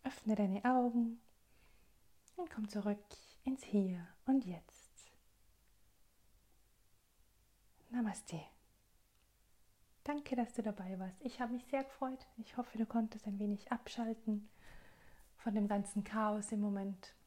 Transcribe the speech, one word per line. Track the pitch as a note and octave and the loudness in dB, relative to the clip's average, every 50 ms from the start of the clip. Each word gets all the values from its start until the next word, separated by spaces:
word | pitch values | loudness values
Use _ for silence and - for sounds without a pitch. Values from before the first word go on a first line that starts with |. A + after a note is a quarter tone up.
| _ | _
öffne | C4 - - - G#3+ G#3+ | -6 -8 -4 0 2 4
deine | G#3 G#3 F#3 F#3+ G3+ - | 4 4 4 4 2 4
Augen | B3 B3+ B3+ B3 B3 A#3 A#3+ A#3 A#3 A#3 A#3 - - - _ - _ - - - - - - - - - - - - - - _ - - | 4 6 6 6 6 4 4 2 2 0 -6 -14 -20 -20 _ -20 _ -20 -20 -20 -20 -20 -20 -20 -20 -20 -20 -20 -20 -20 -20 _ -14 -6
und | - F4+ D#4+ | -6 -6 -4
komm | - A3+ G#3+ G#3 | -2 -4 -4 -2
zurück | G#3 G#3 F#3+ G#3 G#3 G#3 - - - - - - - - - | -2 0 0 0 0 0 -4 -18 -20 -20 -20 -20 -20 -6 -2
ins | C4 C4 - - | -2 -2 -2 -2
Hier | - - G3+ G3 F#3 F3+ F3+ E3+ - - - - | 2 4 4 4 4 0 -4 -6 -12 -16 -6 2
und | - C4+ C4+ - | 4 4 4 4
Jetzt. | F#3 F3 E3 - - - - - - - - - - - - - - - _ - - - _ _ _ _ _ - - _ _ - _ _ _ _ _ _ - _ _ - _ _ _ _ _ _ _ - _ _ _ _ _ - _ _ _ - _ _ _ _ - _ - - - | 2 -6 -8 -12 -18 -20 -20 -20 -20 -20 -20 -20 -20 -20 -20 -20 -20 -20 _ -20 -20 -20 _ _ _ _ _ -20 -20 _ _ -20 _ _ _ _ _ _ -20 _ _ -20 _ _ _ _ _ _ _ -20 _ _ _ _ _ -20 _ _ _ -20 _ _ _ _ -20 _ -20 -14 -4
Namaste. | A#3+ B3 A3+ G#3 F#3 - - - F3 D#3+ D3+ - - - _ - - _ _ _ _ - _ _ _ _ _ _ _ _ _ _ - _ - _ _ _ - _ - _ - | 0 2 2 2 0 -4 -8 -8 -8 -8 -8 -10 -20 -20 _ -20 -20 _ _ _ _ -20 _ _ _ _ _ _ _ _ _ _ -20 _ -20 _ _ _ -20 _ -20 _ -4
Danke, | - D4 D4 D4 - C4 | -4 -2 -2 -2 -2 2
dass | A#3+ A#3 A3+ - | 2 2 0 0
du | - | -2
dabei | G#3 G#3+ G3+ - F#3 F#3 F#3+ F#3 | -2 -2 -2 -4 -4 -6 -4 -4
warst. | F#3+ F#3+ F#3 - | -4 -6 -6 -6
Ich | - B3 - - | -8 -8 -2 -2
habe | B3 A3+ A#3+ | -2 0 0
mich | B3 - | -4 -2
sehr | - - C4+ C4+ | 0 0 0 0
gefreut. | C4+ - - C4+ C4 C4 C4 - - - | -2 -4 -2 -2 -2 -2 -6 -10 -16 -12
Ich | - A3 - - | -12 -12 -6 -4
hoffe, | - A#3+ - - | -6 -6 -4 0
du | A3+ A3+ | 0 0
konntest | - - A#3 A3+ A3 - G#3+ - | 2 4 2 2 2 -2 -6 -6
ein | G#3+ G3+ G3+ | -4 -2 0
wenig | G#3 G#3 G#3 G3+ - - | 0 0 0 -2 -2 -4
abschalten | B3 A#3 - - - - A#3 A3+ A3+ A3+ - A3 G#3+ G#3 G#3 - - - - - - - - - - - - - - - - - - | -4 -4 -4 -8 -6 -4 -2 -2 -2 -2 0 -2 -2 -2 -2 -10 -20 -20 -20 -18 -18 -18 -18 -20 -20 -20 -20 -20 -20 -20 -20 -20 -20
von | - - A#3+ G3+ | -4 -2 0 2
dem | G#3+ G3+ | 2 4
ganzen | G3+ G#3 G#3 G3+ G3 - G#3 G3+ | 4 2 2 0 0 -2 -4 -4
Chaos | - G#3+ A3 G#3+ G#3+ G#3 G#3+ G3+ - | -2 0 0 2 2 2 0 -2 -2
im | A3+ G#3 | 0 0
Moment | G3+ G#3 G3+ G3 G3 G3 G3 F#3 - - - - - | 2 2 0 0 -2 -4 -6 -6 -10 -20 -20 -20 -20